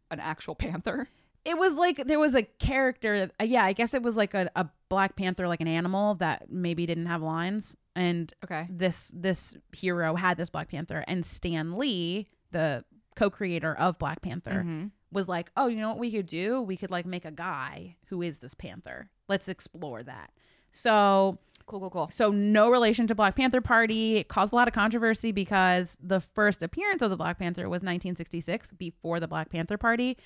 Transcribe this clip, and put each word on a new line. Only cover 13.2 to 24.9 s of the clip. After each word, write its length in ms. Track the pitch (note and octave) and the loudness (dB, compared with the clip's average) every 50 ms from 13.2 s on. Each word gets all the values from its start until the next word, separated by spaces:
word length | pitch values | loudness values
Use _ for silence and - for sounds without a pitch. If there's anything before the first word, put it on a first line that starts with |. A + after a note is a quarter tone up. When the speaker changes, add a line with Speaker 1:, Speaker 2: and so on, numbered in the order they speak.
| G#3+ G3 - - G3+ F3+ E3+ E3 D#3+ D#3+ D3 | 0 0 0 -2 -4 -4 -4 -2 -2 -4 -2
Speaker 2:
of 240 | - E3+ F#3 E3+ - | 0 0 0 0 0
Black 240 | D#3+ C#3+ D#3 - - | -4 -6 -6 -6 -8
Panther, 260 | F3 - E3+ - - F#3+ F#3+ F3 | -8 -8 -8 -6 -4 -4 -4 -4
Speaker 1:
Mm-hmm. 220 | E3+ D#3+ D#3 F#3+ G#3 _ _ _ _ | -4 -6 -8 -8 -10 _ _ _ _
Speaker 2:
was 180 | E3 G3 F#3 F3+ | -6 -6 -4 -2
like, 220 | F3+ E3+ E3+ - - | -4 -6 -6 -6 -2
"Oh, 120 | - C4+ | 0 0
you 100 | A#3+ A3+ | 0 0
know 120 | G#3+ A3 A3 | -2 -4 -4
what 100 | A3 - | -4 -4
we 120 | B3 A#3 | -4 -4
could 140 | A3 G#3 F3+ | -2 -4 -4
do? 360 | D#3+ D#3 E3+ F#3+ G#3+ B3+ C4+ A#3 | -4 -4 -4 -2 0 -2 -2 -2
We 120 | F#3+ F#3 | -4 -6
could, 120 | - G3+ F#3 | -6 -6 -6
like, 140 | F#3 F3 E3+ | -6 -6 -4
make 180 | F3+ F3+ F3 - | -6 -8 -8 -8
a 60 | D#3 | -10
guy 640 | D3+ E3+ E3+ F#3 D#3 C3+ C3 C3+ C#3 - F3 F3+ - _ _ | -12 -8 -8 -6 -6 -6 -8 -8 -10 -12 -16 -18 -20 _ _
who 140 | _ F#3+ F3 F3 | _ -6 -4 -4
is 160 | E3+ D#3 - | -6 -6 -8
this 140 | - D3 - | -12 -14 -14
panther. 540 | - - G2+ F#2 F3 - - - - G#3 _ _ _ _ - | -12 -12 -14 -14 -14 -14 -14 -14 -14 -16 _ _ _ _ -2
Let's 180 | G3 F#3+ - | -2 -2 -2
explore 540 | F#3+ F3+ - - - - E3+ D3+ C#3+ A#2+ A2 B2 | -6 -8 -8 -12 -16 -12 -12 -10 -10 -10 -12 -12
that." 280 | C#3+ B2 G2+ C#2 - _ _ _ _ _ _ _ _ | -14 -14 -16 -18 -20 _ _ _ _ _ _ _ _
So 640 | _ - - A#3 G#3+ G#3 G3+ G3 G3 G3 G3 G3 F#3 - _ _ _ - _ | _ 0 4 6 6 8 8 8 6 6 4 4 2 -4 _ _ _ -20 _
Speaker 1:
Cool, 120 | - G#3+ G3 | -14 -12 -12
cool, 100 | F#3+ F3+ | -10 -8
cool. 200 | - F3 D3+ - | -4 -4 -4 -4
Speaker 2:
so 180 | - - A3+ G#3 | 0 2 2 4
no 400 | G#3 G3+ G3+ G#3 G#3+ G#3+ G#3+ A#3+ | 4 4 4 6 8 8 8 8
relation 380 | B3+ B3 A#3 G#3+ A#3 B3 A3+ | 8 8 6 6 4 4 2
to 80 | G#3+ A3+ | 2 2
Black 200 | G#3+ G#3 F#3+ - | 4 4 2 4
Panther 260 | C#4 C4 B3+ B3+ B3+ | 4 2 4 4 2
Party. 560 | - - A#3+ A3+ A3+ A3 A3+ A3 A3 A3 A3 | 2 4 4 4 6 4 2 0 2 4 2
It 100 | G#3 - | 2 0
caused 260 | _ - G3+ G3+ G3+ A#3+ | _ 2 2 2 4 6
a 20 | |
lot 120 | A#3+ B3 | 4 4
of 60 | A#3 - | 4 4
controversy 580 | A3 G3+ A3+ | 2 2 2